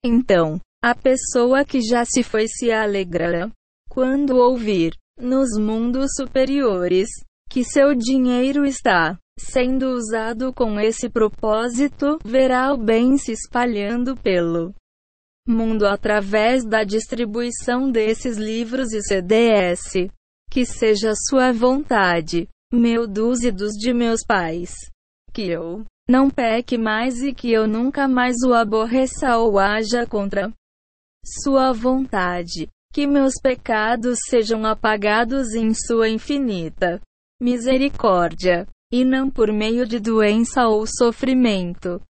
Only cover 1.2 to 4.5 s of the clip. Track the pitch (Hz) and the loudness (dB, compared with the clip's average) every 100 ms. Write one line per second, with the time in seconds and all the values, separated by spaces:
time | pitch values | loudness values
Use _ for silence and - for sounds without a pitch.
1.2 | - 247 240 269 285 269 220 240 240 - | 0 0 2 2 2 -2 0 0 0 -2
2.2 | 233 220 220 - 240 220 214 202 185 165 | 0 -2 -2 -2 -2 0 0 -2 -4 -4
3.2 | 165 170 196 - _ _ - - 254 269 | -2 -2 -4 -10 _ _ -10 -2 0 0
4.2 | 285 254 247 | 2 4 4